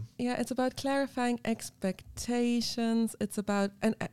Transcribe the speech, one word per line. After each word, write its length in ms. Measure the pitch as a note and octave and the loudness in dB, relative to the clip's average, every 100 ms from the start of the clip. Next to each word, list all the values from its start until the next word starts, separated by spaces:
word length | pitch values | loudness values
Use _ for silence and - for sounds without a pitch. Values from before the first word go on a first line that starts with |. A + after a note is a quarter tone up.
| G#2+ - | -8 -4
yeah, 200 | B3 B3 | -2 -2
it's 120 | A#3+ | -2
about 240 | B3 B3+ - | 0 -2 -2
clarifying 600 | C4+ C#4 C#4 - B3 A#3+ | -2 0 0 0 0 0
expectations. 1700 | - A3+ - - F#3+ F#3 - - - A#3+ A#3+ A#3+ A3+ - A3+ A3+ A3+ - | -2 -2 -4 -4 -4 -4 -8 -8 -2 2 2 2 0 0 2 2 2 0
It's 200 | G#3 - | -4 -2
about, 320 | G3+ G3+ G3 G3+ | 0 2 2 2
and, 140 | A3+ A3 | 0 0
uh, 80 | - | 0